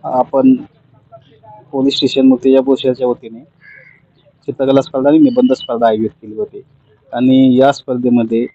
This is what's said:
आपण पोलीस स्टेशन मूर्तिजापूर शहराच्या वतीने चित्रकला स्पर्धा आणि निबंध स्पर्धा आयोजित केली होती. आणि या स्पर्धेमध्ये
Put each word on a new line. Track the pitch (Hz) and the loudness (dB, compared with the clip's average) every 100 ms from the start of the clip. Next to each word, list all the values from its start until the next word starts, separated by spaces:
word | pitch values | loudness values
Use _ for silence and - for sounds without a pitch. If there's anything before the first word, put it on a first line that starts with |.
आपण | 147 127 123 135 131 131 147 _ _ _ _ - _ _ - - _ | -4 -4 -2 2 2 2 -4 _ _ _ _ -20 _ _ -20 -20 _
पोलीस | 135 135 - | -4 -4 -2
स्टेशन | 135 - | -4 2
मूर्तिजापूर | 131 127 131 135 131 131 | 2 2 2 2 2 -2
शहराच्या | 131 123 127 | -2 -2 -4
वतीने | 120 113 113 147 _ - - - _ _ _ | -4 -10 -20 -20 _ -20 -20 -20 _ _ _
चित्रकला | _ _ - - 135 135 | _ _ -12 -4 0 0
स्पर्धा | 131 135 139 | 0 -2 2
आणि | 156 | 4
निबंध | 139 120 127 | 4 2 0
स्पर्धा | 131 - 117 117 | -2 -4 -2 0
आयोजित | 110 110 | 0 -4
केली | _ 107 107 | _ -16 -10
होती. | 104 - - _ _ _ _ | -10 -12 -20 _ _ _ _
आणि | 123 127 131 131 123 | -2 2 4 4 4
या | 135 | 2
स्पर्धेमध्ये | 139 - 123 123 120 113 113 123 | 0 -6 -4 0 0 0 -2 -4